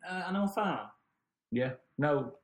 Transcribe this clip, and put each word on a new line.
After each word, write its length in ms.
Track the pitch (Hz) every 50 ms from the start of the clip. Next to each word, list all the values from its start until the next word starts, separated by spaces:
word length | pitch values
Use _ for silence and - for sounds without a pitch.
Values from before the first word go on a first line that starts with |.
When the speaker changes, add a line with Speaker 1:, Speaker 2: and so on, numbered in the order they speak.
| - 180
Speaker 1:
uh, 140 | 185 185 180 185
Animal 180 | 190 202 202 196
Farm? 400 | - 220 208 190 147 113 107 - - _ _ _ _ _ _ _ _ _ _ _
Speaker 2:
Yeah. 200 | - 123 127 131 127 - _ _ _ -
No, 340 | 143 147 143 139 131 120 - -